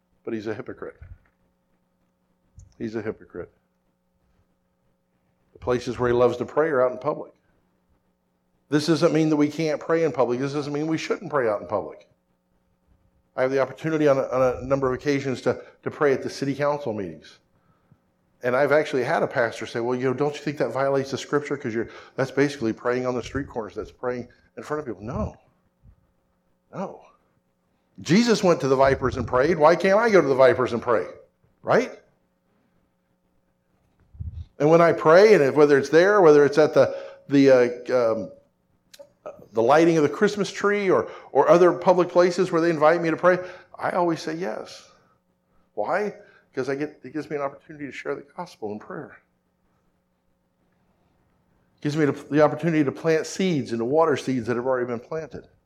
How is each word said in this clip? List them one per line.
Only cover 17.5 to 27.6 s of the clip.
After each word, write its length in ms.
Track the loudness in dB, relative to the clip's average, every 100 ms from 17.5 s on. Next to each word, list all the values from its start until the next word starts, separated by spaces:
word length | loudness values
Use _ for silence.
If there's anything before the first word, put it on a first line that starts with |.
| _ _ _ _ _ _ _ _ _
And 100 | -4
I've 160 | 0 2
actually 320 | 0 0 -4
had 220 | -2 -2
a 20 | -2
pastor 400 | -2 -4 -4 -10
say, 140 | -8
"Well, 180 | -6 -4
you 60 |
know, 100 | -4
don't 180 | -2 -4
you 80 | -6
think 180 | -10 -6
that 120 | -4
violates 400 | -2 -2 -2 -4
the 80 | -8
scripture? 380 | -4 -6 -4 -8
'Cause 180 | -6
you're, 140 | -6 -8 -12 -18
that's 160 | -6 -6
basically 420 | 0 -2 0 -6
praying 320 | -4 -4 -4
on 120 | -4 -6
the 60 |
street 260 | -8 -10 -10
corners. 260 | -12 -12
That's 160 | -12 -14
praying 380 | -10 -8 -8 -12 _ _ -18
in 60 |
front 160 | -10 -8
of 80 | -8
people." 160 | -12
No. 320 | -10 -8 -8 -10 _ _ _ _ _ _ _ _ _ _ _ _ _
No. 280 | -12 -12 -14 -20 _ _ _ _ _